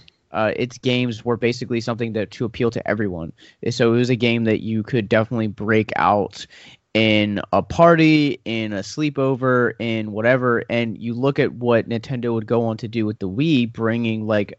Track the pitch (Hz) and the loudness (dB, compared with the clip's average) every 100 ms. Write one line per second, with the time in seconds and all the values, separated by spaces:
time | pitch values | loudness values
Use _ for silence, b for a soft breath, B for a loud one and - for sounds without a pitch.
0 | b b _ 85 107 - 120 - 127 123 | b b _ -2 -2 0 -4 -2 0 0
1 | 123 110 120 113 123 117 120 120 113 113 | 0 -4 -4 0 0 -2 -4 -4 -2 -4
2 | 117 110 95 - 120 - 117 - - 104 | -4 -4 -6 -6 -8 -2 -2 -2 -4 -2
3 | 104 87 82 - b b - 117 117 117 | -2 -4 -10 -14 b b -6 2 2 4
4 | 123 120 117 117 113 107 110 110 107 123 | 2 2 2 2 2 0 -2 -4 -2 -2
5 | 104 113 110 120 110 - 107 110 104 - | 2 2 2 -2 -4 -4 0 0 0 0
6 | 90 104 92 - - B B B _ 110 | 2 2 0 -8 -18 B B B _ 2
7 | 110 107 104 98 - 98 95 - 170 165 | 4 4 2 -2 0 0 0 4 6 6
8 | 160 156 143 - 104 113 110 101 95 - | 6 4 2 -2 -6 -6 -4 -6 -8 -6
9 | 151 139 135 131 131 123 120 - 117 110 | -4 -2 -2 0 0 2 2 -2 -4 -4
10 | 107 104 113 127 123 117 - 120 117 104 | -4 0 2 2 2 0 0 -2 -2 -6
11 | 117 120 135 143 123 120 120 117 - 113 | -8 -2 0 2 -2 0 2 2 2 -6
12 | - 127 117 113 110 120 113 110 110 117 | -6 -6 -2 -4 0 0 0 -4 -6 -4
13 | 107 107 95 101 160 143 117 117 113 117 | -4 -4 -6 -2 2 2 0 -2 -2 0
14 | 117 110 107 107 101 | -2 -2 0 0 0